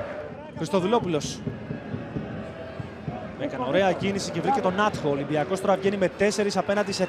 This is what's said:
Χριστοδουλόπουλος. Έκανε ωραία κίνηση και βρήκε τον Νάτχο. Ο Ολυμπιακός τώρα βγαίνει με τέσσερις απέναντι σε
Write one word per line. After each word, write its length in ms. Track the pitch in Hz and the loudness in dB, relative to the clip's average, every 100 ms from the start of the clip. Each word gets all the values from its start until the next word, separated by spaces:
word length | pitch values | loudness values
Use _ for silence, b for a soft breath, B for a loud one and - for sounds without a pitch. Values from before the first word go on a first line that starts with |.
| - - - - - - | -6 -8 -10 -12 -12 -6
Χριστοδουλόπουλος. 840 | 160 196 180 233 180 151 135 - - - - - - - - - - - - - - - - - - - - - | 0 2 4 2 2 0 -2 -6 -6 -6 -8 -8 -6 -6 -4 -6 -6 -8 -8 -10 -10 -10 -10 -10 -8 -8 -8 -6
Έκανε 240 | 139 135 127 | -6 -2 2
ωραία 240 | 160 190 | 4 4
κίνηση 380 | 170 196 196 - | 2 0 0 -2
και 100 | 165 | -2
βρήκε 200 | 165 208 | 2 2
τον 140 | 185 | 2
Νάτχο. 340 | 185 214 - 151 | 4 2 2 0
Ο 20 | |
Ολυμπιακός 500 | 143 143 151 147 190 | 0 2 0 2 0
τώρα 160 | 202 190 | 2 4
βγαίνει 200 | 190 196 | 4 2
με 120 | 180 | 0
τέσσερις 480 | - 202 208 202 190 | 4 2 4 2 2
απέναντι 360 | 175 202 202 | 2 2 2
σε 160 | 190 | 2